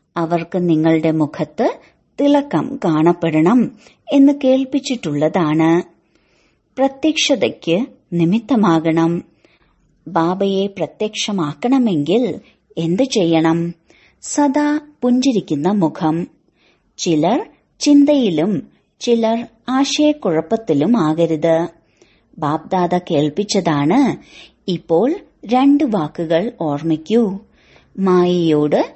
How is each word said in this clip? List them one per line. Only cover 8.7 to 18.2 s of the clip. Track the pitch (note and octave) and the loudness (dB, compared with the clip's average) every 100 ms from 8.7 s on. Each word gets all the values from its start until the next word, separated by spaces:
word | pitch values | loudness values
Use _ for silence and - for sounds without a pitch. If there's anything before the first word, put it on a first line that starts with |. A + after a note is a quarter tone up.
| D#3+ D#3+ E3 E3 E3+ - _ _ _ _ _ _ _ - | 2 0 0 0 -2 -8 _ _ _ _ _ _ _ -6
ബാബയെ | F3 E3 F#3+ G3 F#3+ G3 | -2 -2 -2 -2 -2 -4
പ്രത്യക്ഷമാക്കണമെങ്കിൽ | G3 D3+ - G#3+ - - G3+ D3 D3+ A#3+ C4+ A#3 E3 D3 G#3+ A#3 - - _ _ - | -6 -8 -6 -8 -6 -6 -4 -6 -6 -2 0 0 -2 0 0 -2 -6 -14 _ _ -6
എന്ത് | E3 F#3 | -4 -2
ചെയ്യണം? | C4+ A#3 E3+ E3 D#3+ E3 E3+ - _ _ _ _ | -2 0 2 2 2 0 -4 -10 _ _ _ _
സദാ | - - C#4+ C#4+ D4 D4+ - _ | -8 -2 0 0 -2 -4 -6 _
പുഞ്ചിരിക്കുന്ന | B3+ B3 C4+ A3 - C#3+ E3 | 0 2 2 -2 -2 -2 0
മുഖം. | G#3 D#3+ - D#3+ E3 F#3 _ _ _ _ _ _ - | 0 0 -2 -4 -2 -6 _ _ _ _ _ _ -8
ചിലർ | F#3 D#3 E3 C4+ A4 _ _ _ | -2 0 2 0 -4 _ _ _
ചിന്തയിലും | D4 C#4+ C#4+ C#4+ | 4 6 6 4